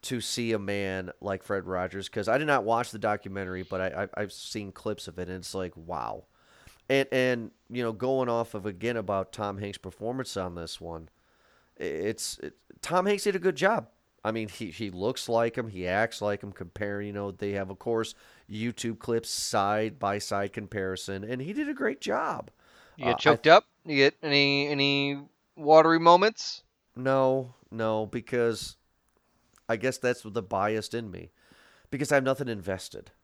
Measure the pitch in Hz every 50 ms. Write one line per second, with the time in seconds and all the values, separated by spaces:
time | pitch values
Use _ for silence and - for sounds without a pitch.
0 | - - 131 120 107 - - - 120 117 110 107 101 98 101 101 101 95 95 95
1 | 92 90 - _ - 101 98 95 - - 104 98 90 90 92 90 90 92 90 98
2 | 95 - - 113 101 101 113 135 151 151 143 131 101 107 113 113 123 - - 107
3 | 101 110 104 104 - 98 95 98 98 92 92 92 92 - - 92 92 95 - 80
4 | 101 - - - 104 98 - - - - - 113 104 98 92 - - 107 107 101
5 | - - 80 - 90 87 90 92 90 - - 98 92 90 85 - 82 82 90 78
6 | 60 57 53 52 - _ _ _ _ _ - - - - - _ _ _ 131 135
7 | 135 - - 131 127 127 123 120 113 - _ _ _ _ 113 123 120 117 110 98
8 | - 127 135 131 127 120 117 117 117 113 - 107 92 107 98 90 107 117 120 117
9 | 104 92 101 98 95 - - - 107 101 101 98 101 101 98 - - 95 87 -
10 | 101 113 123 131 127 - - 101 92 90 87 87 82 78 - - 85 85 82 82
11 | 82 80 _ _ _ _ _ _ _ _ _ _ _ _ _ _ 76 85 73 78
12 | 90 107 113 - - - - - - 71 - _ _ _ - - - - 160 185
13 | 180 202 208 202 - 208 190 190 165 185 170 139 160 190 226 208 120 - _ _
14 | _ _ _ _ _ 110 110 113 110 104 - - 113 95 78 - 117 101 90 90
15 | 95 117 131 - - - 117 113 117 117 117 - 120 113 101 92 90 90 90 101
16 | 113 113 - - 104 104 101 101 - 104 95 - 95 87 _ - 104 101 101 101
17 | 104 104 101 101 101 101 95 90 104 101 101 98 98 95 98 - - 120 117 113
18 | 113 107 - _ - - - - _ - 104 107 110 120 117 - - 117 113 98
19 | - - 117 113 113 - - - - - - 110 98 101 104 107 110 110 95 -
20 | - 101 101 104 - - 107 101 101 101 - - 104 95 - 104 95 95 95 90
21 | - - 98 95 101 107 123 123 131 160 208 277 302 285 302 262 277 302 285 -
22 | - - - - 320 302 180 - - - _ _ _ _ - - - - _ -
23 | - - - - - 151 151 117 - 151 160 185 - _ _ _ _ 160 151 139
24 | 135 143 - _ - 156 143 143 143 139 139 139 143 147 147 143 139 143 139 139
25 | 139 143 143 139 143 - _ _ _ _ _ - 156 143 156 156 156 165 165 165
26 | 165 170 175 180 190 220 220 - - - - - _ _ _ _ _ _ _ 123
27 | 127 131 135 135 131 131 131 135 131 123 120 _ _ _ - 110 113 110 110 110
28 | 110 101 - 123 110 - - 123 120 117 113 104 - - - _ _ _ _ _
29 | _ _ _ _ _ _ _ _ _ _ _ _ _ _ 117 110 104 131 127 -
30 | - 123 123 123 - 110 98 117 98 92 - 98 98 107 110 110 104 - - 117
31 | 117 107 90 90 85 82 _ _ _ _ - _ - - - _ _ _ - 135
32 | 147 135 151 139 131 131 135 - 143 123 117 101 90 95 92 95 - - - -
33 | - - _ _